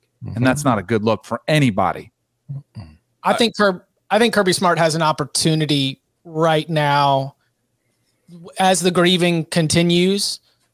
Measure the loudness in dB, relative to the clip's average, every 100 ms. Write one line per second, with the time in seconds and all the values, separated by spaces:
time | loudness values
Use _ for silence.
0 | _ _ -10 -2 0 0 0 -2 -2 -2
1 | 0 -2 -4 -8 -2 2 2 2 -2 -4
2 | -12 _ _ _ -16 -16 -16 -18 -18 -20
3 | _ _ -4 0 -2 0 0 0 -10 _
4 | -2 0 2 2 0 0 0 2 0 2
5 | 0 -2 -4 -2 0 0 0 -2 -2 -8
6 | _ _ -10 -2 0 0 -2 -2 0 2
7 | 2 0 -2 -12 _ _ _ _ _ _
8 | _ _ _ -20 -12 -2 0 2 0 2
9 | 2 2 2 0 -2 -2 0 2 2 2
10 | 2 0 -4 -8 _ _ _